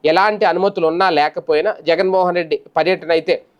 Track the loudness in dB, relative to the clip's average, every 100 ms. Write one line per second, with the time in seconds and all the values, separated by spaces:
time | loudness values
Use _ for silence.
0 | 2 2 2 2 0 2 -2 0 -2 2
1 | 0 2 0 -4 -2 0 0 -4 -2 0
2 | 2 2 0 -2 -4 -6 -4 -2 0 -2
3 | 0 -2 0 -4 -4